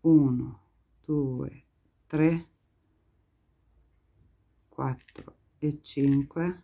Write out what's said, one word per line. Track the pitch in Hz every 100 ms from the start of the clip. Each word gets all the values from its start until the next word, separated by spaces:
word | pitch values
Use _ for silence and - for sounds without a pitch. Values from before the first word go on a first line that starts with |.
uno, | 165 160 135 123 120 - _ _ _ _
due, | - 151 135 127 139 - _ _ _ _
tre, | _ 147 160 165 - _ _ _ _ _ _ _ _ _ _ _ _ _ _ _ _ _ _ _ _ _ _
quattro | - 135 127 - - - _ _ _
e | 151 147
cinque | - - 139 139 139 - 175 180